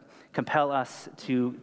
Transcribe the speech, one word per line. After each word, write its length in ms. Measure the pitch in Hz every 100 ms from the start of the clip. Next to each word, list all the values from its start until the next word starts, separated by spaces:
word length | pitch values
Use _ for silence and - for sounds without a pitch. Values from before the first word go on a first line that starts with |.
| - - -
compel 400 | - 120 151 143
us 380 | 139 123 - - -
to, 340 | - 127 123 123